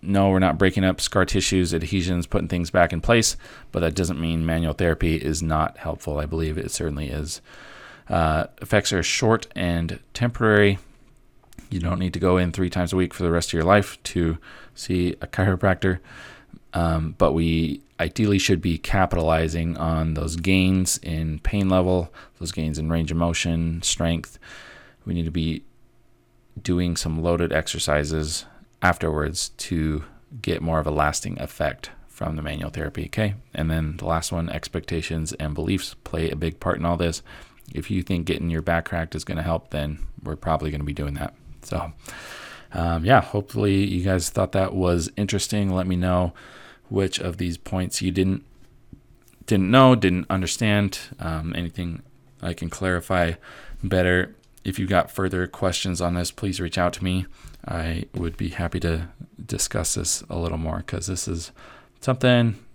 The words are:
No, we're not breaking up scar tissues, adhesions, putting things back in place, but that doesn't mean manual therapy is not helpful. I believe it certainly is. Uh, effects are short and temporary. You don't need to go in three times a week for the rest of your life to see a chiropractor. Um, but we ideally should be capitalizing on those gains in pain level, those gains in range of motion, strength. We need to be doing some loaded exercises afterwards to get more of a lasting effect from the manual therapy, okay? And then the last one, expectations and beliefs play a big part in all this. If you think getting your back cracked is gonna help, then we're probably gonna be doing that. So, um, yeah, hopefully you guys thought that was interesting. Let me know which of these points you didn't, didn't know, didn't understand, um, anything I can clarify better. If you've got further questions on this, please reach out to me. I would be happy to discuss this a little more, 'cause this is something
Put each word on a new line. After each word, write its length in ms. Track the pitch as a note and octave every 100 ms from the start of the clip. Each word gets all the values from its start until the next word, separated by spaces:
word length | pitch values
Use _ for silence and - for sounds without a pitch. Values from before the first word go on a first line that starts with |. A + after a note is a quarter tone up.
No, 280 | - G2 G2
we're 80 | F#2+
not 180 | F#2 D#2
breaking 260 | F#2+ F#2+
up 160 | F#2+ F2+
scar 240 | - G2+
tissues, 480 | F2+ G2 F#2 F#2+ F2+
adhesions, 540 | E2 D#2+ G2 F2 F2+ E2+
putting 220 | - -
things 220 | F2+ E2+
back 220 | F2+ E2+
in 80 | E2
place, 360 | - A#2+ A2 - - - -
but 100 | -
that 140 | E2+
doesn't 260 | D2+ E2+ D#2
mean 240 | E2 E2
manual 280 | E2 E2 E2
therapy 440 | D2+ F2 D#2 E2+ D#2+
is 260 | C#2+ D#2
not 360 | E2 D#2 D#2 -
helpful. 400 | D#2+ D#2+ - D2
I 80 | D2+
believe 320 | D#2+ D#2+ D#2
it 120 | -
certainly 360 | - E2 D2 D2+
is. 320 | C#2+ D2+ - - - - - - - -
Uh, 380 | F2 D#2+ D#2 - -
effects 320 | - G#2+ -
are 100 | F#2+
short 440 | D#2+ - A2 A2 -
and 460 | - F2+ E2+ E2 F#2+ -
temporary. 640 | - A#2+ A#2 A2 G#2 G2+ G2 - - - _ _ _ _ - -
You 100 | F#2+
don't 220 | E2+ F2+
need 140 | F#2
to 40 | F2+
go 180 | F#2 F#2
in 140 | F2+
three 200 | E2+ F#2
times 220 | F2+ F2
a 40 | F#2
week 180 | F2+
for 80 | -
the 80 | F2
rest 200 | E2+ E2
of 20 |
your 100 | E2+
life 400 | E2 G2+ F#2+ -
to 340 | - - E2 E2 - - -
see 400 | - - F#2 F2 -
a 60 | -
chiropractor. 760 | - F#2+ F#2 G2+ F2+ G2 F#2 - - - - - - _
Um, 420 | - E2+ E2 D#2+ -
but 140 | D#2+
we 500 | D#2 E2 E2 D#2+ D2 - _
ideally 380 | E2 - G#2+ G2
should 220 | - F2+
be 180 | F2 E2
capitalizing 960 | - G2 F#2 F2+ D#2+ D#2+ D#2+ E2 E2 D#2+
on 380 | E2 D#2+ D#2+
those 220 | D#2+ D#2+ D#2
gains 640 | E2 F#2+ F#2 F#2+ F#2 -
in 400 | - D#2+ D#2+ D#2
pain 280 | - G#2 F#2+
level, 440 | F#2 F2+ F2+ E2+ - - _
those 140 | E2
gains 260 | - D#2 D2
in 120 | D#2
range 200 | E2 D#2+
of 80 | D#2+
motion, 640 | E2+ E2 F2 E2 E2 E2
strength. 560 | - - E2+ E2+ - - - - - - - _
We 100 | -
need 120 | F2 E2
to 40 |
be 320 | E2 D#2+ D#2 - _ - _ _ _ _ _ _ -
doing 360 | - F2+ F2+ E2
some 260 | D#2+ D#2+
loaded 300 | E2+ E2+ E2+
exercises 960 | D#2 - E2 - D2 D2 D#2 D#2 D#2+ - - - _
afterwards 680 | F2+ F2 E2 D2+ D2+ D#2 -
to 540 | - - E2+ D#2 D2+ D2+ - - B2+
get 200 | G2 F2+
more 180 | E2 D#2+
of 60 | D#2
a 40 |
lasting 500 | D2+ D2 D2 - -
effect 500 | - - D2+ - - - -
from 260 | - E2
the 80 | D#2
manual 280 | D2 D2+ D#2
therapy, 340 | D#2+ D#2 -
okay? 300 | E2 - A2 G2+ -
And 160 | - D#2+
then 260 | D#2+ D#2 D#2+
the 80 | F#2+
last 260 | E2 -
one, 160 | F2 E2
expectations 840 | D#2 - F2+ - E2 D#2+ D#2+ D#2+
and 200 | - D2+
beliefs 400 | D2 D#2+ F#2+ - -
play 280 | - E2 E2
a 60 | D#2
big 220 | E2 E2
part 200 | F#2 F#2
in 60 |
all 120 | E2+ E2+
this. 260 | E2+ D#2+ - - - - -
If 180 | - -
you 120 | F#2+
think 240 | E2 F2+ D#2+
getting 240 | F2+ E2+
your 120 | E2
back 240 | D#2+ E2+ E2
cracked 280 | F2 E2
is 100 | D#2+
gonna 180 | - E2
help, 280 | D#2+ E2 -
then 360 | D2 D2 D2+ - -
we're 140 | - D#2
probably 340 | - D#2 D#2
gonna 140 | D2
be 80 | D2
doing 220 | C#2+ D2
that. 200 | C#2 C#2 - - -
So, 300 | - - D#2+ - - - - - - - -
um, 320 | - E2+ E2
yeah, 160 | E2+ B2+
hopefully 640 | - G#2 G2+ G#2+ G#2 G2
you 180 | G2 F#2
guys 280 | F#2 F#2 F2+
thought 220 | - F#2+
that 220 | G2 F#2+
was 360 | F#2+ F2+ F2 E2 -
interesting. 540 | G#2 G2+ - G#2+ G2
Let 120 | F#2 F#2
me 100 | F2+
know 360 | F2+ F2+ F2+ - - - - - _
which 300 | G#2 F#2+ -
of 180 | F2+ F2
these 200 | F2+ E2+
points 460 | - F#2+ F2+ -
you 80 | F#2+
didn't, 340 | F2 F#2+ F#2+ - - - - - - _ - _ _ -
didn't 240 | G#2 F#2
know, 240 | B2 C3
didn't 320 | B2 F#2+ F2+ -
understand, 680 | F#2 F2 - A2 G#2 G2+ - - -
um, 340 | E2+ D#2+ D#2+
anything 480 | E2+ F2 - F2 E2+ - - _ _
I 120 | -
can 160 | F2 E2
clarify 640 | - F#2 F2+ - F#2 E2+ E2 - - - -
better. 500 | F#2+ F#2 F2+ F2+ F#2 - _ -
If 140 | - F#2
you've 120 | F#2+
got 200 | F#2+ -
further 360 | - F#2+ F#2 F2+
questions 540 | - F#2+ F2 F#2+ F2
on 140 | F2
this, 160 | F2 E2+
please 300 | - G2+ F2+
reach 180 | F2 -
out 140 | F2
to 100 | -
me. 220 | F#2 F#2 F2+ - - - -
I 380 | E2+ E2 E2 -
would 220 | - E2+ E2
be 120 | G2+
happy 320 | - E2+ E2+
to 280 | E2+ E2 E2 - - -
discuss 500 | - - - - E2+
this 300 | - - - -
a 80 | F2
little 200 | E2+ D#2+
more, 240 | D#2+ -
'cause 240 | E2 F2+ F2+
this 220 | F#2 -
is 240 | E2+ E2 - - - - _
something 560 | - B2+ C3 B2 A#2 G#2+ -